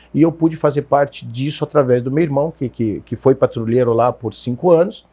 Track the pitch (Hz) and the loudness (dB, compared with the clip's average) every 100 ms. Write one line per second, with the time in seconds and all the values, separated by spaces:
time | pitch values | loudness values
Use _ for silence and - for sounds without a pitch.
0 | _ 143 160 160 165 160 151 143 - 143 | _ 2 2 2 -2 0 -2 -2 0 0
1 | 139 - 117 117 139 - 147 151 127 123 | 0 -4 -12 -6 -6 -6 -2 0 2 2
2 | 127 139 143 139 156 - 127 - 113 80 | 0 -2 -2 -2 -4 -4 -8 -4 -4 -4
3 | - 113 135 131 123 - 113 123 120 113 | -8 -2 2 2 0 -2 -2 0 2 2
4 | 120 117 113 - - 123 180 165 185 - | 0 -2 -8 -8 -8 -2 2 4 2 -4
5 | _ | _